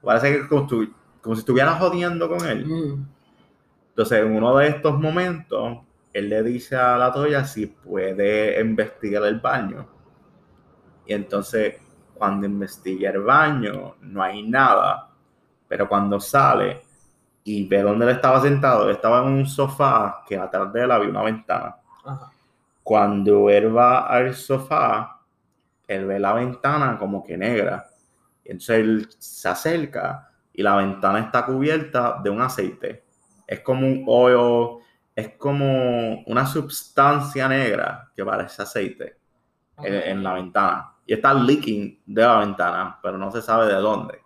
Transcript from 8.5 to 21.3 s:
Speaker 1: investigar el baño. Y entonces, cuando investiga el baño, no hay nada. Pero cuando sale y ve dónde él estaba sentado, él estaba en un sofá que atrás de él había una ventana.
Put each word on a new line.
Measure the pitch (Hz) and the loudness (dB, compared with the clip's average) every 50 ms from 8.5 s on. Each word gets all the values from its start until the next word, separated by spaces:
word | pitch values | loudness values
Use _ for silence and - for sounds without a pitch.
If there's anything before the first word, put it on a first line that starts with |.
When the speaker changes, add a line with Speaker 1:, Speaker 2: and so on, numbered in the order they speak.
| - - | 0 0
Speaker 1:
investigar | 113 110 110 113 107 104 - - - 104 101 104 104 | 0 0 0 -2 -2 -4 -6 -10 -6 -4 -2 0 0
el | 104 107 113 | 0 0 0
baño. | 113 131 135 131 107 95 - - 135 - _ _ _ _ _ _ _ _ _ _ _ _ _ _ _ _ _ _ _ _ _ _ _ | -2 -2 -2 -2 -4 -6 -8 -12 -16 -18 _ _ _ _ _ _ _ _ _ _ _ _ _ _ _ _ _ _ _ _ _ _ _
Y | - 107 | -6 -6
entonces, | 104 98 - 101 101 98 - - 110 107 101 - - _ _ _ _ _ _ _ | -6 -4 -4 -4 -6 -4 -2 -2 0 0 0 -2 -8 _ _ _ _ _ _ _
cuando | - 107 101 98 101 101 | -2 -2 -2 0 -2 -2
investiga | 101 101 101 98 95 - - _ 92 95 95 98 98 | -4 -4 -4 -6 -8 -12 -12 _ -8 -6 -2 -2 -2
el | 95 98 | -2 -2
baño, | 101 113 135 151 156 151 147 131 113 104 98 95 95 95 - _ | 2 4 4 4 4 2 0 -2 -4 -4 -6 -8 -12 -14 -18 _
no | 98 98 98 98 95 | -20 -14 -6 -4 -4
hay | 92 98 104 104 | -4 -4 -6 -6
nada. | 110 117 131 135 127 104 92 90 - 98 - - _ _ _ _ _ _ _ _ _ _ _ _ | -2 2 4 4 4 4 4 2 0 0 -4 -8 _ _ _ _ _ _ _ _ _ _ _ _
Pero | _ 95 98 101 | _ -4 -4 -2
cuando | 98 104 101 101 101 101 101 | 0 0 0 0 0 -2 -2
sale | - - - 139 139 135 120 107 98 95 90 - _ _ _ _ _ _ _ _ _ _ _ _ _ | -4 0 2 4 4 4 4 2 0 -2 -4 -8 _ _ _ _ _ _ _ _ _ _ _ _ _
y | 104 107 104 98 | -6 -4 -4 -2
ve | 92 98 101 101 | 2 2 2 4
dónde | 101 104 113 120 | 2 2 2 2
él | 123 | 2
estaba | 127 127 - 131 131 131 | 2 2 4 4 4 4
sentado, | 131 143 143 139 139 135 123 110 104 104 | 4 4 2 4 4 4 4 4 4 2
él | 101 | 0
estaba | - - 110 117 123 127 | 0 2 2 2 4 2
en | 135 135 | 2 2
un | 135 139 | 0 0
sofá | 139 - - 139 139 - - 143 135 127 113 104 101 - - - | -2 0 -2 -2 -2 0 0 2 2 2 2 0 -2 -6 -10 -10
que | - 104 | -8 -6
atrás | 95 92 92 - 95 98 98 104 | -6 -6 -4 -2 -4 -4 -2 -2
de | 117 123 | -2 0
él | 127 | 2
había | 123 110 101 101 | 2 2 2 0
una | 98 101 104 | -2 -2 -2
ventana. | 110 | -2